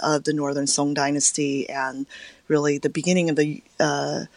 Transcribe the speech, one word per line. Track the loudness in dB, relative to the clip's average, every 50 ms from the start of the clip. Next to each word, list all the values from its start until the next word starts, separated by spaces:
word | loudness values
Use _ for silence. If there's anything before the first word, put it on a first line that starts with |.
of | 2 2 2 2 2
the | 0
Northern | 0 0 0 -2 0 -2 0
Song | 0 0 0 0 0 0
dynasty | 0 0 0 0 2 0 0 0 0 -2 0 0 -2 -4 -4
and | -4 -4 -4 -4 -4 -6 -10 -10 -10 -18 -18 -18 -20 -16 _
really | 0 0 2 2 2 0 0
the | 0 -2
beginning | -2 0 0 2 2 4 4 2
of | 2
the, | 2 2 0 0 -8 _ _ _ 0
uh, | 0 0 0 0 -2 -2 -2 -4 -6 -8 _